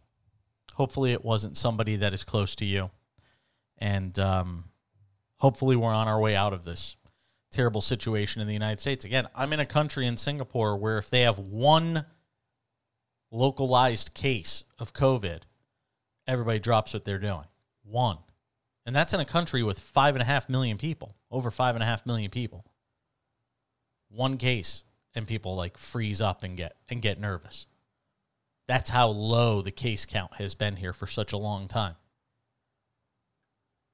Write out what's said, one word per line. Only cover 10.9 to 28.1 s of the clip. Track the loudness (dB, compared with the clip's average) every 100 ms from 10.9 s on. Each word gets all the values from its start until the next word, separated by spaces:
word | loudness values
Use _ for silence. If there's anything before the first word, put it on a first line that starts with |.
| -2
if | 2
they | 4
have | 6 4
one | -2 2 6 6 4 -2 -4 _ _ _ _ _ _ _ _ _ _ _ _
localized | 2 2 2 2 4 4 2 -4
case | -2 -2 0 -2 -4 -6 -12
of | -10
covid, | 2 4 4 0 -8 -12 _ _ _ _ _ _ _ -4
everybody | -2 0 0
drops | 4 2 2
what | -4 -4
they're | -2
doing. | -2 -4 -8 _ _ _
One. | -6 0 0 -2 -12 _ _ _ _ _ -2
And |
that's | 0 2
in | 0
a | 0
country | -2 0 0
with | 0 -2
five | 0 4 4
and | 4
a | 2
half | 0 0
million | 0 0 -2
people, | -4 -8 -12 -20 -8
over | -4 -4
five | 0 0 2
and |
a | 0
half | -2 -2
million | -4 -4
people. | -4 -6 -8 -20 _ _ _ _ _ _ _ _ _ _ _ _ _ _
One | -2 0 0
case, | 0 0 -2 -6 -10 _ _
and | -10 -6
people, | -6 -6 -6
like, | -6 -8
freeze | -10 -6 -4 0
up | 0 -2
and | -6 -10
get, | -10 -12 -12
and | -4
get | -2 -2
nervous. | -4 -6 -10 -18 -18 _ _ _ _